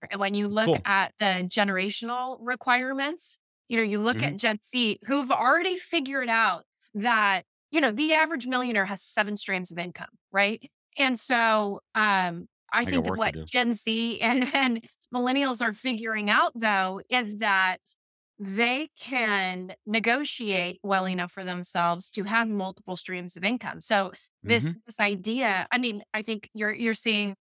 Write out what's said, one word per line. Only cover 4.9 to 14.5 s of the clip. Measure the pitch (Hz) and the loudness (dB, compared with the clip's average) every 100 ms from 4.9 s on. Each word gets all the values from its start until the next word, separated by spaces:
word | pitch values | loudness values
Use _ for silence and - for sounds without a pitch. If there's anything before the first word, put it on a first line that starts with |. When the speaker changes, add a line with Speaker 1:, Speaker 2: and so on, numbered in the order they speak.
| - - | 0 -2
Speaker 1:
who've | 277 254 | -2 2
already | 220 247 330 370 359 | 2 4 4 2 -4
figured | - 339 269 269 240 | -2 -4 -2 -2 0
out | 226 208 170 - _ _ | 2 2 0 -8 _ _
that, | 208 233 220 202 185 - _ _ | -2 2 4 4 2 -4 _ _
you | 311 | 2
know, | 262 | 2
the | 214 311 | 2 2
average | 311 320 311 247 | 4 2 0 -2
millionaire | 254 247 208 190 | 0 2 0 0
has | 196 | -4
seven | - 220 208 202 | -2 -2 0 -4
streams | - 185 180 | -4 -4 -4
of | 170 | -8
income, | 175 165 - _ _ | -8 -10 -16 _ _
right? | 190 202 226 - _ _ - | 2 2 0 -12 _ _ 0
And | 269 240 | 0 0
so, | - 240 226 214 202 196 - 220 | 0 2 4 4 2 -4 -4 0
um, | 214 190 180 170 - _ _ | 4 4 2 -4 -12 _ _
I | 226 240 | 0 2
Speaker 2:
I | |
got | |
Speaker 1:
think | 262 - | 0 0
that | |
Speaker 2:
work | 220 | 0
to | 214 | -2
Speaker 1:
what | |
Speaker 2:
do. | 160 165 | -2 -2
Speaker 1:
Gen | 247 240 | 0 0
Z | 214 226 226 233 - | 0 -2 0 -2 0
<laughs> | |
and, | 226 254 254 | 0 2 2